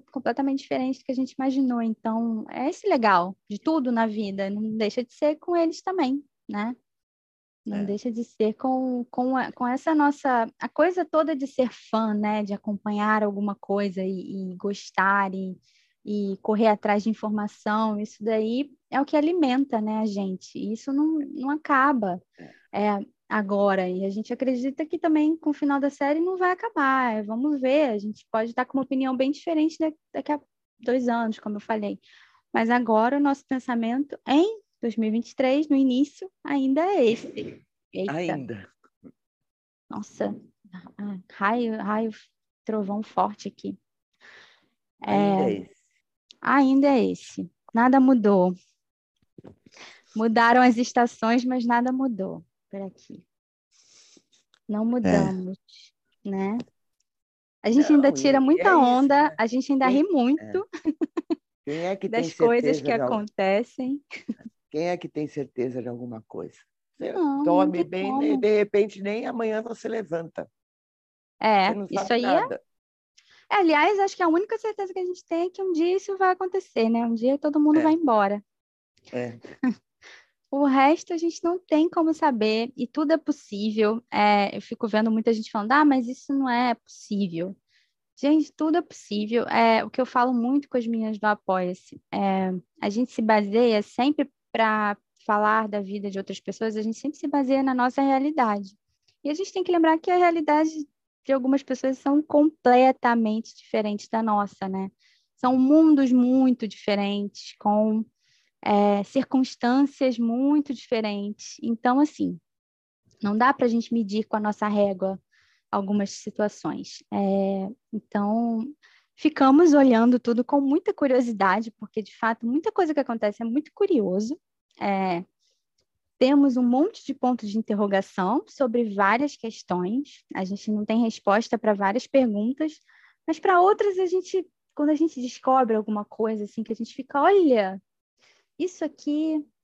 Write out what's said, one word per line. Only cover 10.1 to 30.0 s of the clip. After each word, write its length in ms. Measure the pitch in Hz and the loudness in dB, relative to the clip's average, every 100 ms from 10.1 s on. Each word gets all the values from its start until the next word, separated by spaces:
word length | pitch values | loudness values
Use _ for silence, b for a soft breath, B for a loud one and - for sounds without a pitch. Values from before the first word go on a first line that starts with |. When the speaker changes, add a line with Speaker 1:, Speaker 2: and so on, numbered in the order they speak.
| 285 269 240 226 - | 0 0 0 -2 -6
Speaker 1:
a 80 | 247 | -8
coisa 380 | - 330 359 311 | 0 2 2 -2
toda 300 | 311 311 285 | 0 0 -2
de 100 | 269 | -6
ser 240 | - 247 | -2 -2
fã, 420 | - - 220 220 | -4 -4 -2 0
né? 300 | 208 208 214 | -2 -2 -2
De 100 | 202 | -4
acompanhar 680 | 202 - 202 214 208 208 214 | -6 -6 -8 -6 -2 0 2
alguma 300 | 208 202 208 196 | 0 -2 -6 -6
coisa 460 | - 202 202 185 | -4 -2 -2 -4
e, 480 | 190 190 - 196 185 | -6 -6 -8 -10 -10
e 40 | 180 | -8
gostar 760 | 202 196 - - 190 202 196 | -8 -8 -6 -2 2 2 0
e, 240 | 190 190 180 _ _ _ _ | -4 -8 -12 _ _ _ _
e 340 | - 208 196 196 | -8 -4 -4 -6
correr 240 | - 214 220 | -2 2 2
atrás 360 | 208 214 208 | 2 0 0
de 60 | 208 | 0
informação. 880 | 214 214 214 208 - 214 214 220 208 | -4 -4 -4 -6 -8 -4 -2 -2 -4
Isso 240 | 214 - | -8 -8
daí 480 | 214 220 220 247 285 _ - | -4 -2 -2 -4 -6 _ -6
é 100 | 247 | -4
o 60 | 277 | 0
que 100 | 302 | 0
alimenta, 640 | 302 359 269 262 277 226 | 0 2 2 0 0 -2
né, 200 | 214 214 | -2 -2
a 60 | 220 | -4
gente? 500 | 202 196 185 - - | -4 -6 -8 -12 -10
E 160 | 196 | -8
isso 180 | 226 - | -8 -4
não, 280 | 277 311 311 | 0 0 -2
não 320 | 285 - 262 | -6 -8 -6
acaba, 680 | 302 - 277 277 262 196 175 _ B | -6 -2 2 2 2 -2 -4 _ B
Speaker 2:
É. 160 | 78 B B 202 208 202 | -20 B B -4 -2 -2
Speaker 1:
é, 80 | - _ - | -6 _ -6
agora. 580 | 214 196 202 202 190 180 | -4 -2 0 2 0 -2
E 160 | 185 196 | -4 -4
a 40 | |
gente 240 | 196 - | -6 -8
acredita 500 | 240 254 247 269 262 | -4 -2 -2 -4 -6
que 140 | 311 339 | -8 -4
também 400 | 339 311 302 320 | 0 2 2 0
com 140 | 302 | -4
o 20 | |
final 260 | 285 285 277 | -2 0 0
da 120 | 277 | -2
série 280 | 277 277 311 | -2 -2 0
não 180 | 359 370 | -2 0
vai 140 | 359 | -2
acabar. 640 | 359 466 359 269 262 247 | -2 -4 -2 0 2 0
É, 80 | 214 | -2
vamos 400 | 208 226 294 285 | -6 -4 -2 0
ver, 300 | 254 285 285 | 2 2 2
a 60 | 208 | -2
gente 260 | 208 208 - | -6 -12 -6
pode 180 | 220 233 | -4 -4
estar 160 | 233 254 | -4 -4
com 140 | 269 | -4
uma 40 | |
opinião 320 | 262 262 262 254 | -2 -2 -2 -2
bem 140 | 262 | -2
diferente 460 | 294 - 320 311 - | -2 -2 0 0 0
da-, 140 | 311 311 | -6 -6